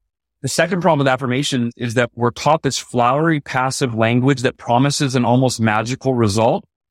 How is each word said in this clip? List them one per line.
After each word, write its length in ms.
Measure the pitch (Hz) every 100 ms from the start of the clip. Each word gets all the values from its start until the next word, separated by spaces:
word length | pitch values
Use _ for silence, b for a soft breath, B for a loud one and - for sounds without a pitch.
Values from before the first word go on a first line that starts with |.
| _ _ _ _
The 80 | 131
second 320 | - 165 185
problem 180 | 175 147
with 100 | 135
affirmations 640 | 127 131 123 143 131 117 -
is 180 | 120
that 160 | 113 120
we're 160 | - 117
taught 320 | - 147 160
this 160 | 135 -
flowery, 600 | - 123 120 139 165 151
passive 560 | - 127 131 - 135 113
language 460 | 113 120 131 131
that 160 | 120 -
promises 580 | - 120 139 - 143 127
an 80 |
almost 340 | 117 123 127 -
magical 560 | 110 107 113 131 135
result, 500 | 123 110 104 113 196 - _ _